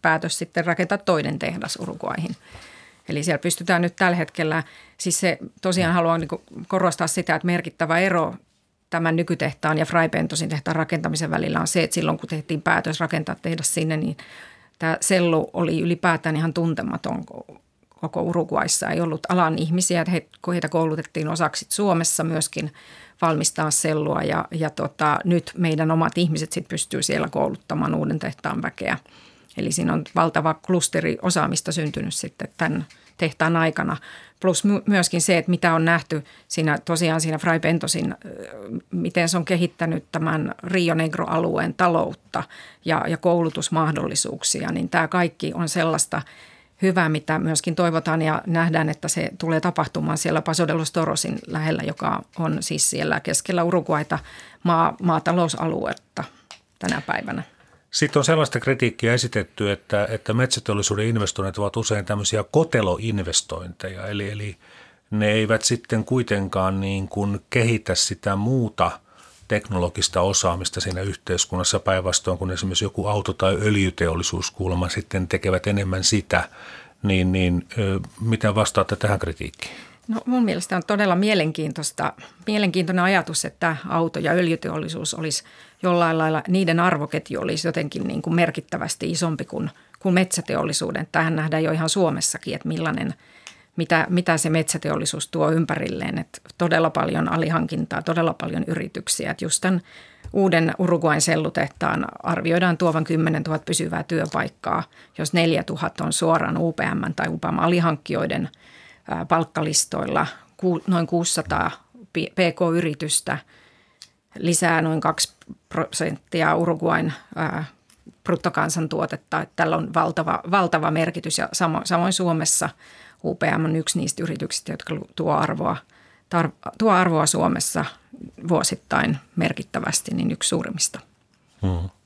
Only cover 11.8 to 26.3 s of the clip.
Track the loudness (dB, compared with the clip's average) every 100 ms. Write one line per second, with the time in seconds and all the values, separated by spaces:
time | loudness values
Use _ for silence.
11.8 | 0 0 0 -2 -4 -8 -4 -2 2 2
12.8 | 0 -4 -2 -2 -4 -6 -6 -2 -2 0
13.8 | 0 0 -2 -6 -12 -20 -20 -20 _ _
14.8 | -2 0 2 4 4 4 2 -2 0 2
15.8 | 0 2 2 0 0 0 0 0 0 0
16.8 | -4 -4 -4 -6 -8 -14 -18 -20 _ _
17.8 | _ _ -8 -4 -2 0 0 0 0 0
18.8 | 0 0 -2 -4 0 2 2 2 0 2
19.8 | 2 0 2 0 -2 -12 -4 -2 0 0
20.8 | 0 0 -4 -4 -4 0 0 -2 -6 0
21.8 | 2 2 2 0 0 0 -2 -4 -8 -10
22.8 | -20 -20 -20 _ 0 2 0 0 0 0
23.8 | 0 0 0 0 0 -2 -2 -2 -4 -2
24.8 | -8 0 0 2 2 2 0 -2 0 2
25.8 | 2 2 2 2 0